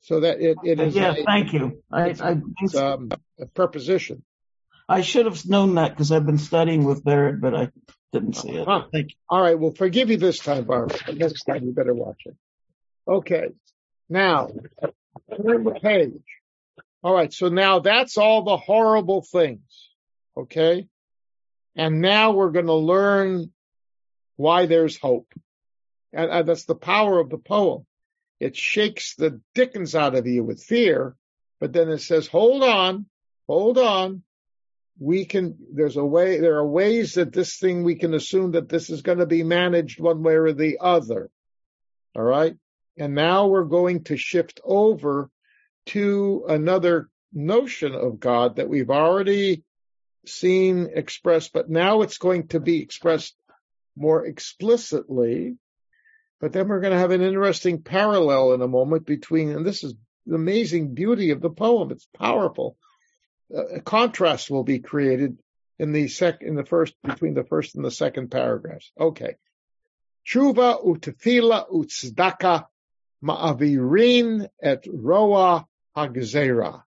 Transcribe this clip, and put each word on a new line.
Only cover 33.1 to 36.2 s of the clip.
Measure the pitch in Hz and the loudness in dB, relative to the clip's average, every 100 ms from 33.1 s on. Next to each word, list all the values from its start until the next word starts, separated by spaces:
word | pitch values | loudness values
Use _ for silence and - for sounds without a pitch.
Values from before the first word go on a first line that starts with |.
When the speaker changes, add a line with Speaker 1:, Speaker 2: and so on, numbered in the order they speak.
| _ _ _ _ | _ _ _ _
Speaker 1:
hold | 156 214 247 | 0 2 4
on. | 240 196 185 190 - _ _ _ _ _ _ _ | 2 2 -2 -6 -16 _ _ _ _ _ _ _
We | 139 185 185 | -2 -2 0
can, | 202 180 160 - | -4 -4 -8 -14
there's | 143 147 139 | -2 -2 0
a | 143 | 0
way, | 160 | 2